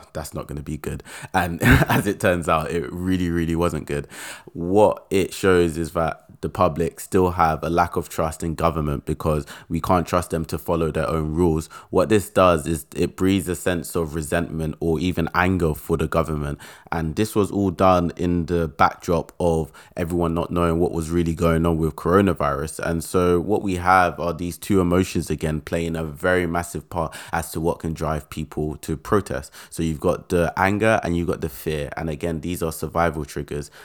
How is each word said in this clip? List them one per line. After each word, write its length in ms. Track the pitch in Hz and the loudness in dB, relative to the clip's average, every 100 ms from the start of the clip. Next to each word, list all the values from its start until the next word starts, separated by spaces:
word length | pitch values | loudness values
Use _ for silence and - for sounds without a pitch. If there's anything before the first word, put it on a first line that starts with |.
| - | -10
that's 220 | 80 76 | -12 -10
not 140 | 76 - | -10 -10
gonna 160 | 71 | -10
be 140 | 73 76 | -8 -8
good." 260 | - 71 - - - | -8 -10 -12 -18 -4
And 300 | 92 87 82 | 0 0 2
<laughs> 0 | |
as 420 | 120 131 156 123 104 | 6 6 6 2 0
it 140 | 95 | 2
turns 300 | 104 87 82 | 2 2 2
out, 220 | 80 78 | 0 0
it 200 | 85 62 | -4 -4
really, 380 | 87 90 92 87 | -4 0 0 2
really 260 | 85 82 82 | 0 0 2
wasn't 300 | 85 76 71 | 2 0 -4
good. 220 | 73 73 - - - - | -4 -6 -14 -16 -16 -14
What 540 | - 87 101 101 - - | -8 2 6 6 4 -2
it 240 | 98 85 | 0 0
shows 440 | - 98 90 87 78 | 0 4 6 4 0
is 160 | 80 | -4
that 320 | 85 80 - - - | -2 -2 -4 -16 -10
the 80 | 85 | -8
public 520 | - 90 76 82 - | 0 0 2 -4 -4
still 300 | - 95 90 | -2 2 2
have 300 | 87 80 78 | 4 2 2
a 60 | 78 | 0
lack 280 | 85 85 90 | 0 0 -2
of 100 | 80 | -6
trust 360 | - 80 - | -4 -4 -4
in 120 | 85 76 | -6 0
government 500 | 82 80 73 71 - | 0 0 -2 -4 -4
because 400 | 76 82 76 - - - | -2 0 -2 -4 -16 -6
we 140 | 82 | -6
can't 260 | - 90 80 | 0 0 2
trust 220 | 90 85 | -2 -2
them 160 | 82 80 | -4 -4
to 120 | 82 | -6
follow 320 | - 85 80 | -2 0 0
their 200 | 76 71 | -2 -2
own 240 | 80 78 | -2 -2
rules. 340 | 78 90 80 - - - | 2 2 2 -4 -16 -2
What 180 | 90 78 | 0 4
this 220 | 107 - | 2 2
does 360 | 101 92 82 69 | 4 6 6 0
is 200 | 80 - - | -4 -6 -4
it 220 | 87 - | -4 0
breeds 320 | 95 98 82 | 2 2 0
a 80 | 87 | -4
sense 360 | 92 87 71 | -2 -2 -4
of 220 | 90 78 80 | -4 -4 -4
resentment 600 | 73 85 82 80 78 - | -2 -2 -2 -4 -4 -2
or 220 | 82 78 | -2 0
even 260 | 90 87 82 85 | 0 0 -2 0
anger 380 | 92 92 82 | 2 2 0
for 240 | 76 - 82 | -2 -2 -2
the 100 | 80 | 0
government. 500 | 85 78 76 71 71 - - - | 0 0 -4 -4 -8 -12 -20 -8
And 240 | 82 80 78 | -4 -2 -2
this 180 | 107 110 | 0 0
was 160 | 98 | 0
all 200 | 98 98 | 0 0
done 420 | 82 95 90 85 - | 4 6 6 2 -2
in 300 | 87 87 80 | 0 0 0
the 240 | 85 80 | 0 -2
backdrop 640 | - 90 - - 82 - - | 2 2 2 -2 -2 -2 -2
of 360 | 87 80 73 - - - | 2 2 -2 -10 -12 -8
everyone 360 | 85 87 82 | -2 0 0
not 160 | 82 78 | 0 -2
knowing 300 | 87 85 82 | 0 2 2
what 140 | 87 | 0
was 160 | 85 78 | 0 0
really 260 | 85 82 80 | 0 0 2
going 300 | 85 82 85 | 2 4 2
on 120 | 80 | 2
with 200 | 80 - | 0 -2
coronavirus. 800 | 80 95 98 80 71 69 76 - | 2 4 4 2 -2 -2 -6 -6
And 240 | 80 82 | -4 -4
so 380 | - 92 90 87 | 0 2 4 2
what 200 | 87 104 | 2 -2
we 140 | 101 90 | 0 0
have 420 | 87 92 87 69 | 4 6 4 0
are 140 | 85 | -4
these 260 | 80 87 - | -4 -6 -8
two 220 | - 98 | 0 2
emotions 500 | 87 90 90 87 78 | 4 4 2 -2 -4
again 300 | 80 78 78 | -4 -2 -4
playing 380 | - 85 85 80 | -4 -4 -2 -4
a 80 | 80 | -6
very 420 | 73 92 90 85 | -2 0 2 2
massive 420 | 85 85 78 - | -2 -4 -10 -6
part 240 | 87 78 - - | -6 -6 -8 -6
as 180 | - - | -4 -4
to 80 | 82 | -2
what 200 | 82 - | -2 -2
can 140 | 82 | -6
drive 360 | 80 78 78 - | -4 -4 -4 -6
people 480 | - 76 - 76 71 | -10 -8 -6 -6 -6
to 180 | - 76 | -8 -8
protest. 560 | - 104 - 67 - - - | 0 0 0 -8 -10 -18 -14
So 140 | - | -4
you've 160 | 82 73 | -4 0
got 300 | 87 - - | -2 -2 -2
the 240 | 90 80 - | 0 0 2
anger 460 | 95 101 110 110 | 0 2 2 2
and 140 | - 85 | 0 -2
you've 100 | 85 | -2
got 140 | - | -4
the 80 | 78 | -6
fear. 400 | - - 78 69 - | -6 -6 -6 -6 -6
And 120 | 82 | -6
again, 300 | 73 80 80 | -6 -6 -4
these 240 | 85 87 | -6 -4
are 80 | 82 | -4
survival 540 | - 78 85 85 78 73 | -4 -4 0 0 0 -8
triggers, 440 | - 73 73 71 - | -10 -8 -8 -10 -16